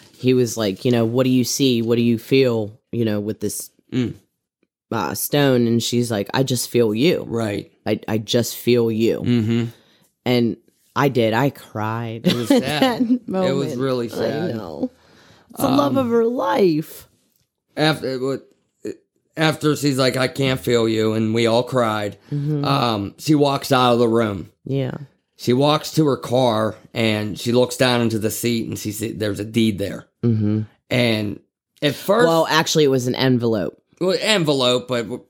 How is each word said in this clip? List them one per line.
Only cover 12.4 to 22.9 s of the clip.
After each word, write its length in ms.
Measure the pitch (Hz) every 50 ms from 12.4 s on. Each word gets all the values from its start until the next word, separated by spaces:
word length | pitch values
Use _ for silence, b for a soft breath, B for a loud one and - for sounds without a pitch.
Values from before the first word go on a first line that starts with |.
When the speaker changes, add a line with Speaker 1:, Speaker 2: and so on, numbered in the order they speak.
| 117 -
Speaker 1:
<laughs> 0 |
at 120 | 285 247 131
Speaker 2:
sad. 180 | 135 151 151
Speaker 1:
that 200 | - 254 240 -
Speaker 2:
It 180 | 262 220 254 240 - -
was 0 |
Speaker 1:
moment. 500 | 185 190 185 180 139 139 139 151 143 120
Speaker 2:
really 320 | 131 135 131 123 117 117
sad. 420 | - - - 113 113 151 170 175
Speaker 1:
I 20 | 127
know. 360 | 113 104 85 76 71 - 254 b b b b b b b b b b b b
It's 100 | - -
the 60 | - -
love 280 | 262 285 285 277 254 269
Speaker 2:
Um, 80 | 262
Speaker 1:
of 40 | 233
her 160 | 233 233 226
life. 840 | 233 247 269 262 269 - 269 202 180 156 151 156 - - - - - _ _ _ _ _ _ _ _ _ _ _ _ _ -
Speaker 2:
After, 640 | 151 156 - 113 - 127 131 127 127 135 135 123 - _ _ _ _ _ _ _ - 110 - - _ _ _ _ _ _ _ -
after 380 | 156 160 143 - - 151 147 -
she's 200 | 135 147 135 127
like, 200 | 135 127 123 131
"I 100 | 131 127
can't 320 | - - 139 131 131 131
feel 280 | - 127 120 117 113 113
you," 240 | 113 110 110 110 110
and 200 | 113 113 110 110
we 140 | 117 117 113
all 160 | 113 120 123
cried, 540 | - 131 127 120 110 107 107 104 104 - - _ -
Speaker 1:
Mm-hmm. 340 | 147 147 143 147 151 143 139
Speaker 2:
um, 500 | 135 139 139 127 120